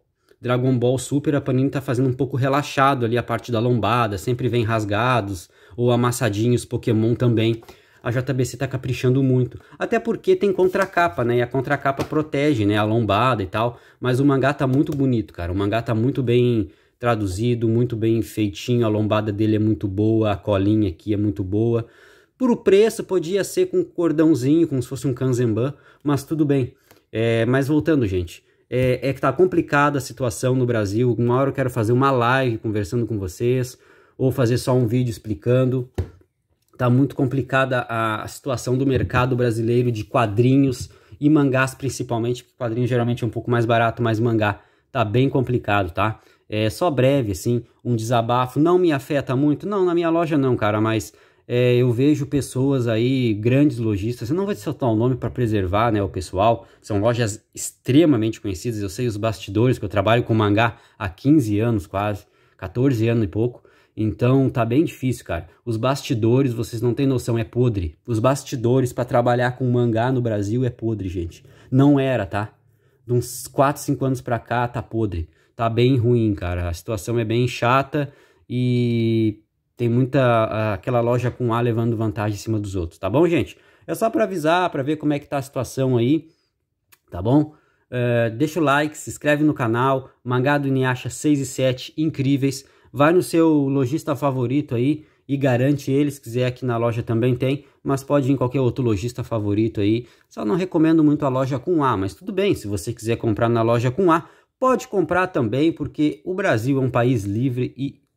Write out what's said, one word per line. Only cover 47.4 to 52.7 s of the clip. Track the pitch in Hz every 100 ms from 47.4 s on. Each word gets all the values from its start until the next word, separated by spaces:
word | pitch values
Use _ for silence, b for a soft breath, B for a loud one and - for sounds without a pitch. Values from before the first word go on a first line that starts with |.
| 120 120 b b 120
um | 117
desabafo. | 110 120 117 123 127 143
Não | 165 180
me | 175
afeta | 139 - 143 - 127
muito? | 147 143 185
Não, | 202 185
na |
minha | 170 170
loja | 165 165 156
não, | 131 120
cara, | 107 107
mas, | 110 110 - b b b -
é, | 123 123 123
eu | 127
vejo | 117 143 139 -
pessoas | 143 - 127 135